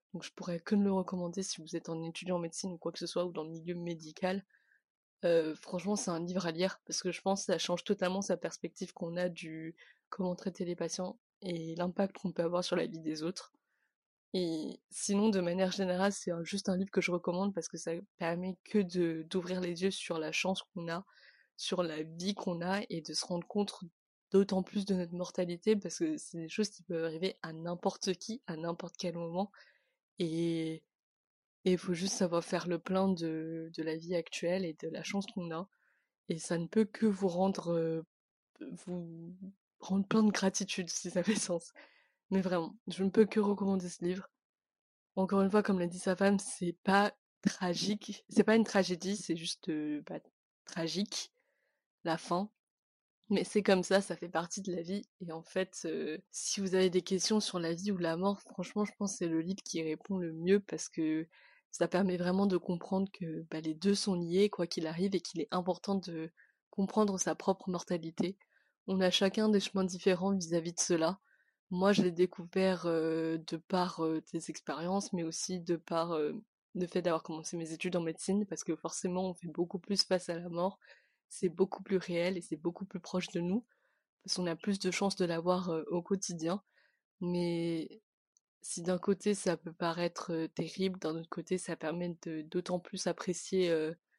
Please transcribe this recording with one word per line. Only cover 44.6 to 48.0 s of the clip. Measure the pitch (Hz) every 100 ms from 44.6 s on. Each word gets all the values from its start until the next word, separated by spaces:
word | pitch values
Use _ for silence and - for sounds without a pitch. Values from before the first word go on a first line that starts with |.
| _ _ _ _ _ -
Encore | 190 196
une | 196
fois, | 208
comme | 208 185
l'a | 175
dit | 180
sa | - 180
femme, | 196 196
c'est | - - 175 170
pas | - 196 208 - _ _
tragique, | 190 - 180 170 185 208